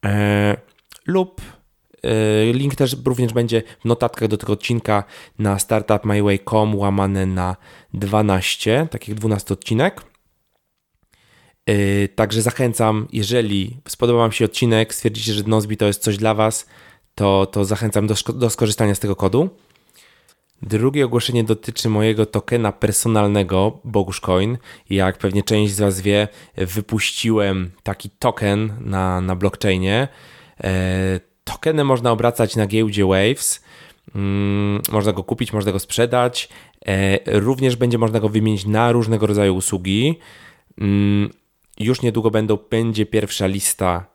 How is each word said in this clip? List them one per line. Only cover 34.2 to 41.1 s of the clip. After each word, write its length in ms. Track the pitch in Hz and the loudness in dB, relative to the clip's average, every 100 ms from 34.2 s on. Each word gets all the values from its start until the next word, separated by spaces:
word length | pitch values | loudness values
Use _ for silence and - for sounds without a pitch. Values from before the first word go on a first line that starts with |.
| 98 98 101 101 101 101 - | -2 -2 0 0 0 -2 0
można 200 | 107 101 | 0 0
go 120 | 98 | -2
kupić, 280 | 92 113 120 | -4 -4 -2
można 200 | 107 101 | -2 -2
go 60 | 95 | -4
sprzedać. 720 | - - 120 123 123 123 - - - _ - | -4 -2 0 2 0 -2 -10 -16 -20 _ -4
E, 540 | 95 95 98 - 104 | 0 2 0 2 0
również 360 | 104 131 131 120 | 2 0 0 0
będzie 220 | 123 117 | 0 2
można 220 | 113 110 | 0 0
go 80 | 107 | 0
wymienić 380 | 107 107 104 98 | 2 0 0 0
na 260 | 107 120 | 2 2
różnego 340 | 120 110 113 104 | 2 2 0 0
rodzaju 300 | 101 98 92 | 2 2 2
usługi. 600 | - 98 92 98 135 165 - - - _ _ - | -2 -4 0 0 0 -2 -8 -20 -20 _ _ -6
Mm, 500 | 104 101 101 | 0 2 2